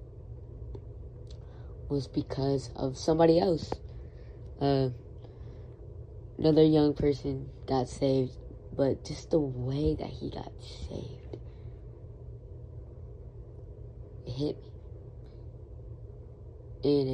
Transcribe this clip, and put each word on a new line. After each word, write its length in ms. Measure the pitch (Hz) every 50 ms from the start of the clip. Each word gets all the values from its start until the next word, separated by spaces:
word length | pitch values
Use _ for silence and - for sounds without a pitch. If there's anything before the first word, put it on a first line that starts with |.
| - - - - - - - - - - - - - - - - - - - - - - - - - - - - - - - - - - - - -
was 200 | - 143 143 131
because 600 | - - 147 139 - - 135 135 139 139 131 131 - -
of 220 | - 135 135 135
somebody 420 | - - 165 156 160 165 165 165 175
else. 320 | 196 196 165 139 - - - - - - - - - - - - - - - - - - - -
Uh, 300 | 139 139 139 135 135 127 123 - - - - - - - - - - - - - - - - - - - - - - - - - - - -
another 260 | - - 156 151 156 156
young 300 | 156 156 151 147 147 143
person 560 | - 151 147 143 - - 143 135 135 135 - - - -
got 200 | - 135 131 123
saved, 500 | - - - 143 135 135 135 127 127 - - - - - - - - 117
but 300 | 123 139 131 - - -
just 240 | - 151 - - -
the 100 | 170 160
way 560 | 143 135 127 123 123 131 135 143 151 156 151
that 140 | - - -
he 200 | - - - -
got 220 | - - - - - -
saved, 760 | - - - - - - - - - - - - - - - - - - - - - - - - - - - - - - - - - - - - - - - - - - - - - - - - - - - - - - - - - - - - - - - - - - - - - - - - -
it 60 | -
hit 260 | 123 131 147 151 - -
me. 100 | - - - - - - - - - - - - - - - - - - - - - - - - - - - - - - - - - - - - - - - - - - - - -
And 260 | 143 147 143 135 131